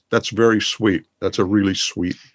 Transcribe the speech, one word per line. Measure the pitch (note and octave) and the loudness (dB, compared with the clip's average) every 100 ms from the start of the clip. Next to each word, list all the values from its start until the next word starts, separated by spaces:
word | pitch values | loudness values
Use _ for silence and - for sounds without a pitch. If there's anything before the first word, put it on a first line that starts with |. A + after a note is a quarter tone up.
| _ | _
that's | A#2 - | -2 -2
very | G#2 A#2 A2 | 2 2 2
sweet. | - - G#2+ F2+ - - | -2 -2 0 0 -4 -6
That's | G2 - | -4 -2
a | |
really | F#2+ G#2 G2 | 0 2 2
sweet. | F#2 - - F2+ - - | 0 -4 -4 -4 -6 -14